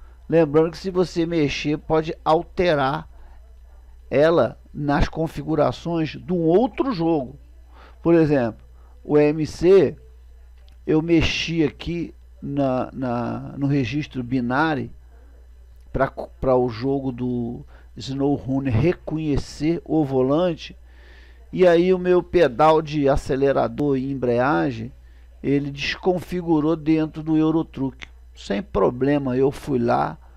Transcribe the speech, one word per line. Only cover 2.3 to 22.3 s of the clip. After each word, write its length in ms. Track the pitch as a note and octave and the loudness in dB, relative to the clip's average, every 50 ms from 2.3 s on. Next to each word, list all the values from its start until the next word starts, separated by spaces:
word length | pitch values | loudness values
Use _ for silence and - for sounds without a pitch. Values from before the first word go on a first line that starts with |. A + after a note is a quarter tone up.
| D#3 E3+ E3+ - - - F3+ F3 D#3 C#3 C3 C3+ D3+ D#3+ - - - - - - - - - - - - - - - - - - - - - - | 2 2 0 -4 -4 -2 0 0 2 0 0 -2 -2 -4 -8 -12 -20 -20 -20 -20 -20 -20 -20 -20 -20 -20 -20 -20 -20 -20 -20 -20 -20 -20 -10 -2
ela 480 | - C3 D3+ E3 F3+ D#3+ - - - - - - | 2 2 4 4 4 4 2 0 -2 -8 -20 -16
nas 380 | - D3 D3 C#3+ C#3+ - - - | -10 -6 -4 0 0 0 0 0
configurações 1000 | - D#3 E3 D3+ - D3+ C#3 D3+ D#3+ D3 C#3+ B2+ B2 - - E3 E3+ E3 D#3+ B2+ | -2 -4 -6 -4 -6 -8 -6 -2 0 0 0 0 0 -4 -6 -6 -4 -4 -4 -4
de 220 | - - A#2+ C#3 | -6 -10 -6 -4
um 120 | F#3 F3 E3 | -2 0 2
outro 500 | D#3+ E3+ G3+ B3 - - - - C4+ A3+ | 4 4 4 2 2 -2 -2 -2 -2 -2
jogo. 460 | E3 E3 E3 E3+ D3 B2+ A#2+ C#3+ - - - - - - - - - - - - - - | -2 0 0 0 0 -2 -6 -12 -18 -20 -20 -20 -20 -20 -20 -20 -20 -20 -20 -12 -4 2
Por 100 | E3 E3+ | 4 4
exemplo, 500 | E3 D#3+ C#3+ D3 C3+ A#2+ A2 G#2+ - - - - - - - - - - | 4 4 4 2 2 0 0 -4 -8 -16 -20 -20 -20 -20 -20 -20 -14 -4
o 140 | - D3 | 2 4
M 260 | D3 D3 D3 D#3 D#3+ D#3 | 4 4 4 2 0 -4
C, 520 | C3 - - D#3+ F3+ G3 F#3+ D3 A2 E2 - - - - - - - - - - - - - - - - - - | -6 -4 0 4 6 6 6 6 4 0 -6 -16 -20 -20 -20 -20 -20 -20 -20 -20 -20 -20 -20 -20 -20 -20 -10 -4
eu 160 | - D#3 D#3 | 0 0 0
mexi 640 | D#3 E3+ E3+ D#3+ - - - - - - E3 E3 D3+ | 2 2 2 2 2 0 -2 -4 -4 -4 0 0 0
aqui 500 | C3+ - - - E3+ E3+ E3+ D#3+ - - - - - - - | 0 -2 -6 -10 -8 -6 -6 -8 -10 -12 -18 -20 -20 -20 -14
na, 520 | - C#3 C#3+ C#3+ C#3 C3 B2+ B2+ - - - | -10 -6 -4 -2 0 0 0 -2 -4 -6 -8
na, 460 | - C3 B2 A#2+ A#2+ A#2 A#2+ A#2+ B2 C3+ C3+ - | -8 -6 -4 -4 -4 -4 -6 -8 -8 -10 -10 -8
no 80 | C3+ C#3+ | -4 -2
registro 580 | C#3 C#3+ C#3+ B2+ G#2 C#3 D3+ C#3+ - - C3 B2 | 0 0 0 0 -2 -4 -6 -6 -6 -8 -8 -6
binário 680 | A#2+ C3 C3 A#2+ A#2+ B2 C#3 D#3 E3 D3+ B2+ A#2 - - - - - - - - - - - - - - - - - - - - - | -4 -2 -2 -2 -2 0 0 0 0 -2 -4 -6 -10 -12 -18 -20 -20 -20 -20 -20 -20 -20 -20 -20 -20 -20 -20 -20 -20 -20 -20 -16 -8
pra 180 | - B2 C3+ C3 | -4 -2 -2 -2
co-, 200 | - - - - - - | -4 -8 -14 -12 -10 -4
pra 160 | - C3 B2+ | 0 2 2
o 140 | B2+ B2 B2+ | 2 2 0
jogo 420 | A2 A2 B2 C3+ C#3 C#3 C3 C3+ | -2 -4 -4 -4 -2 -2 -4 -6
do 540 | A#2+ A#2+ B2+ B2 B2 A#2+ A#2 A#2 B2 C#3 C#3 - - - - - - | -6 -6 -4 -4 -4 -4 -6 -6 -8 -12 -14 -18 -20 -20 -20 -20 -16
Snow 380 | - G2+ C3 C3+ C#3 C#3 D3 C#3+ | -14 -10 -8 -4 -2 0 0 0
Runner 360 | - - B2 C3+ C3+ C#3 C3+ | -2 -2 -4 -4 -2 -2 0
reconhecer 1080 | G#2+ A2 D3+ F3 F3+ - - - D#3 D#3+ D#3 D3+ C#3 B2+ - - - - C#3 D#3+ E3+ F3 - | 0 2 2 2 0 -2 -6 -6 -6 -4 -2 -2 -2 -2 -2 -6 -8 -4 -2 -2 -2 -2 -2
o 220 | - D3+ D#3+ D3+ | -2 0 0 0
volante, 720 | C3+ C3+ C3 B2+ C3 C#3+ E3 F3+ F3+ D#3+ - - - - - - - - - - - - - - - - - - - - | 2 2 0 2 2 2 2 0 0 -2 -6 -10 -16 -18 -20 -20 -20 -20 -20 -20 -20 -20 -20 -20 -20 -20 -20 -18 -6 0
e 140 | E3+ F3+ | 4 6
aí 260 | F3 E3+ E3+ F3 F#3 F#3 | 6 6 6 6 4 2
o 60 | F3+ | 2
meu 240 | F3+ F3+ F3+ F3+ F3 | 2 2 2 2 2
pedal 580 | - | 2